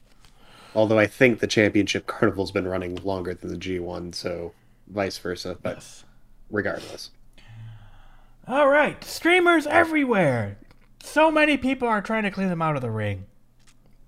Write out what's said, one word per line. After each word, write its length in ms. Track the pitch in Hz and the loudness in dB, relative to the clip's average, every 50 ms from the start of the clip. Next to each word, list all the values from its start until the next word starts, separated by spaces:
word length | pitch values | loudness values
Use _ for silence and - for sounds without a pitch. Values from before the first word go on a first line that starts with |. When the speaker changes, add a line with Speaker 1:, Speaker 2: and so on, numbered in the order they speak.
| _ _ - - - - - - - - - - - - - | _ _ -20 -20 -20 -20 -20 -20 -20 -20 -20 -20 -18 -4 0
Speaker 1:
Although 240 | 107 110 101 110 110 | 2 2 4 4 4
I 80 | 107 | 2
think 320 | 101 - - 135 123 113 - | 2 4 4 4 4 4 2
the 80 | - | -2
championship 640 | 101 - 117 107 98 - 107 101 101 - 98 - - | 0 2 4 4 4 4 2 2 0 -2 -4 -6 -8
carnival's 420 | - - - 104 92 95 95 90 | -4 0 0 0 0 -2 -4 -4
been 160 | - 98 92 | -4 -4 -4
running 300 | 92 92 92 90 90 87 90 90 | -4 -4 -6 -6 -6 -8 -6 -6
longer 300 | 98 95 92 87 90 90 | -4 -4 -4 -6 -8 -8
than 160 | - - 90 | -10 -10 -10
the 60 | 90 | -10
G 220 | 87 85 92 92 90 | -8 -8 -6 -6 -6
one, 340 | 87 87 90 87 87 87 | -6 -8 -8 -10 -10 -10
so 400 | 85 - - 92 87 85 85 85 - _ _ _ _ _ _ - | -10 -8 -8 -8 -6 -8 -10 -12 -14 _ _ _ _ _ _ -8
vice 280 | 92 101 98 92 - | -6 -4 -4 -4 -6
versa, 400 | - - 87 90 - - 92 87 - | -8 -8 -8 -8 -8 -8 -10 -10 -8
but 140 | - 90 87 | -8 -10 -10
Speaker 2:
Yes. 280 | - - - - - - - - - - - - - - - | -10 -14 -20 -20 -20 -20 -20 -20 -20 -20 -20 -20 -20 -14 -6
Speaker 1:
regardless. 640 | 104 104 98 98 82 - - - - - - - - - - - - - - 117 110 113 113 113 113 - - - - - - - - - - - - - - - | -4 -2 -2 -2 -4 -6 -10 -14 -14 -16 -16 -18 -20 -20 -20 -20 -20 -20 -20 -20 -20 -20 -18 -18 -20 -20 -20 -20 -20 -20 -20 -20 -20 -20 -20 -20 -20 -20 -10 -2
Speaker 2:
All 180 | 240 285 294 | 0 2 4
right, 380 | 269 277 302 285 202 - - - | 4 6 4 4 2 -2 -6 -12
streamers 600 | - - - - 320 349 370 349 349 339 320 285 294 | -14 -8 -2 2 4 4 6 6 6 4 4 2 2
everywhere. 920 | 302 339 339 320 320 302 277 254 233 196 175 143 127 117 107 101 101 - - - - - - - _ - - | 2 2 2 2 2 0 2 2 2 4 4 4 2 0 -2 -4 -8 -12 -18 -20 -20 -20 -20 -20 _ -20 -16
So 260 | - - 294 311 320 | -2 2 4 4 4
many 260 | 311 311 302 302 294 | 4 4 4 4 2
people 300 | - - 262 269 262 247 | 2 0 -2 -2 0 0
are 160 | 233 220 208 | 0 0 0
trying 220 | 190 - 220 220 214 | 0 -2 -2 -2 -2
to 80 | 196 | -4
clean 160 | 190 190 190 185 | -4 -2 -2 -2
them 140 | 175 165 | -2 -2
out 120 | 165 156 151 | -2 -2 -2
of 80 | 135 | -2
the 80 | 123 117 | -4 -4
ring. 360 | 110 110 107 104 98 92 95 - _ - - _ _ _ _ - _ _ _ _ - - - | -4 -2 -2 -4 -4 -6 -10 -16 _ -20 -20 _ _ _ _ -20 _ _ _ _ -20 -20 -20